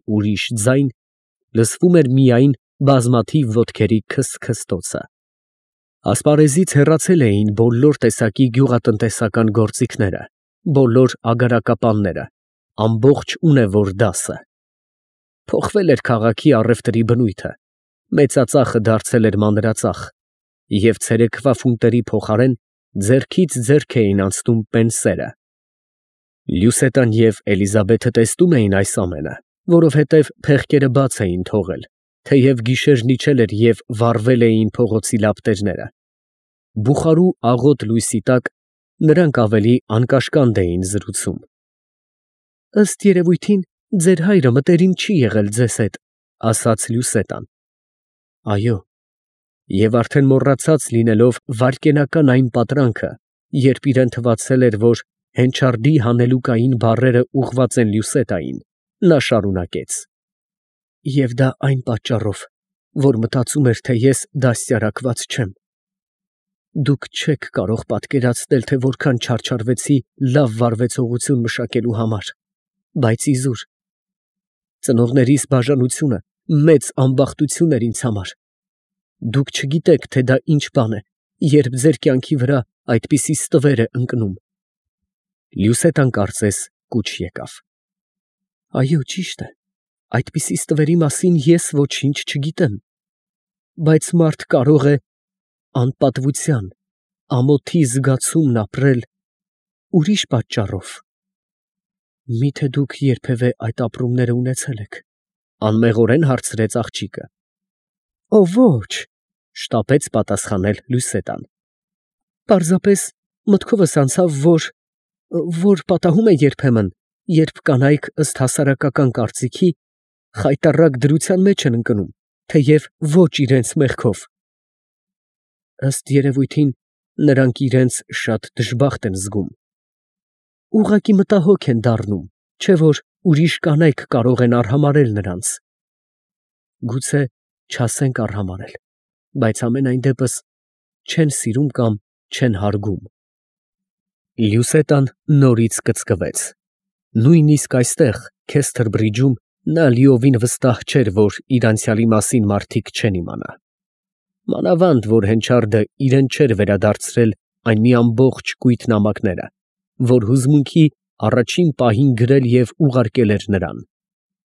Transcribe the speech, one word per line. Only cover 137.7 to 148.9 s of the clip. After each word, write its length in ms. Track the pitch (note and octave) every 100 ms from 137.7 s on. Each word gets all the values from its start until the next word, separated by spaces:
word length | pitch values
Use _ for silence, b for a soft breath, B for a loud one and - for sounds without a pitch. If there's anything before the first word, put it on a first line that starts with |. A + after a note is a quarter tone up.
| - A#2 - C3+ B2+
արհամարել, 520 | G#2+ G2 F#2+ F#2+ - - _ _ _ _ _ D3
բայց 220 | A2+ G#2+
ամենայն 420 | A#2+ B2 C3+ B2
դեպս 320 | C3+ B2+ B2+ - _ _ _ _ _ _ -
չեն 220 | - D3+
սիրում 380 | - A#2 A2+ C#3+
կամ 240 | - A#2 G#2 _ _ -
չեն 240 | - B2+ G2
հարգում"։ 460 | G#2 G#2 G#2 F2+ - _ _ _ _ _ _ _ _ _ _ _ _ -
Լյուսետան 640 | G#2+ A2 A#2+ D#3 C#3+ C#3+ C3+ _ -
նորից 440 | D3 C3 A#2 A2+ -
կծկվեց։ 640 | - A2 - G2+ E2+ - - _ _ _ _ _ _ A2+
Նույնիսկ 560 | B2+ E3+ D3+ D3 -
այստեղ, 460 | B2+ A#2+ - C#3+ G2 - _
Քեսթր 440 | - - - -
Բրիջում, 480 | A2+